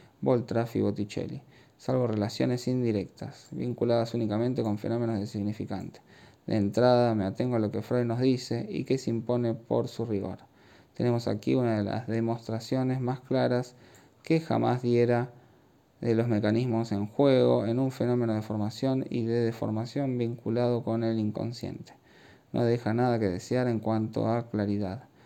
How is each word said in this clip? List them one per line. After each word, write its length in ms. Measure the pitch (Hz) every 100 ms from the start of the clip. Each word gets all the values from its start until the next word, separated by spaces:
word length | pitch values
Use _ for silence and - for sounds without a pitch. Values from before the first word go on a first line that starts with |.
| - _
Boltrafio 600 | 135 123 120 113 113 107
y 40 |
Botticelli, 580 | 104 104 104 104 - 131 - - - _
salvo 300 | - 131 120
relaciones 600 | 107 104 - 127 123 -
indirectas, 800 | 127 120 104 90 - - - -
vinculadas 640 | - 123 120 117 117 113
únicamente 480 | 120 107 107 123 120
con 160 | 113 104
fenómenos 420 | - 117 113 110
de 60 | 101
significante. 720 | 107 101 107 101 98 90 - _ - - - -
De 100 | 110
entrada, 580 | 101 120 123 123 120
me 100 | 110
atengo 320 | 95 - 123 120
a 40 |
lo 100 | 104
que 120 | 104
Freud 220 | - 123
nos 160 | 120 117
dice 460 | 131 123 - 120 220
y 160 | 196
que 140 | - 131
se 120 | -
impone 440 | 113 113 123 117
por 340 | 113 - 117 120
su 180 | - 117
rigor. 320 | 101 95 95 - _ - - -
Tenemos 340 | - 120 120 117
aquí 260 | 104 127
una 220 | 131 123 107
de 80 |
las 240 | 101 104 -
demostraciones 920 | 113 113 117 - 113 - 131 127 131
más 200 | 123 131
claras 560 | - 131 123 123 123 - - - - _
que 160 | - 160
jamás 420 | 160 117 117 123
diera 480 | 120 120 120 120 127 - - - _ _ _ _
de 140 | 117
los 120 | 113 120
mecanismos 640 | 104 104 110 127 110 120
en 160 | 101 104
juego 580 | - 143 131 123 123 107
en 120 | 120
un 140 | 135
fenómeno 420 | 131 120 123 117
de 80 | 107
formación 640 | 107 107 104 - 135 131 -
y 160 | 123
de 160 | 113 117
deformación 800 | 117 113 110 110 117 143 139 123
vinculado 640 | 117 127 110 113 123 120
con 220 | 117 113
el 140 | 113 113
inconsciente. 760 | 107 107 110 123 95 - - - _ - - - _
No 120 | 117
deja 280 | 117 117 107
nada 260 | 113 123 117
que 100 | 104
desear 400 | 90 - 123 123
en 100 | 113
cuanto 500 | 110 110 110 110 110
a 220 | 117 117
claridad. 540 | 107 101 101 95 110 - _